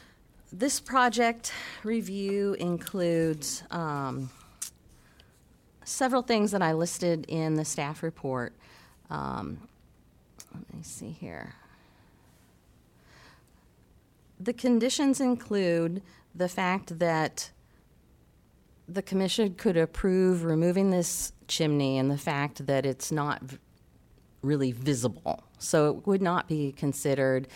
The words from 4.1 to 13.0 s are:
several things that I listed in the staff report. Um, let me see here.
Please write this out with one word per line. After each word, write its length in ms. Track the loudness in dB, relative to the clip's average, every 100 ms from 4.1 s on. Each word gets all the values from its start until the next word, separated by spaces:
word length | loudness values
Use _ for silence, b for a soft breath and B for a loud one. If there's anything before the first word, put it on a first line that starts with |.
| -6 -8 B B B -14 -14 -20 b b b b b _ _ _ _
several 380 | -10 -2 2 2
things 300 | 2 2 2
that 100 | 2
I 100 | 2
listed 540 | 2 0 0 0 0 -2
in 280 | -2 0 0
the 100 | 0
staff 360 | -4 -6 -6
report. 520 | -8 -6 -6 -4 -6 -10 B B B B -12
Um, 580 | -8 -6 -6 -8 -10 -16 _ _ _ _ _ _ -20 -18
let 200 | -18 -16
me 80 | -16
see 280 | -14 -14 -12
here. 440 | -12 -12 -12 -14 b b b b b b b b b b _ _ _ _ b